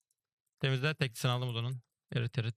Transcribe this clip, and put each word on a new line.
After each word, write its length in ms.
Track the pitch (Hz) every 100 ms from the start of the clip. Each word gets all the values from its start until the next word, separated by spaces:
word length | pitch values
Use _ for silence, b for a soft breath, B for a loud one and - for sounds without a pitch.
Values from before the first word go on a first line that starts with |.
| _ _ _ _ _ _
Temizle. 360 | 135 131 147 156
Teklisini 360 | 131 - 131
aldım 180 | 123 123
Ozan'ın. 320 | 117 117 131 - _ -
Evet, 280 | - 113 -
evet. 160 | 110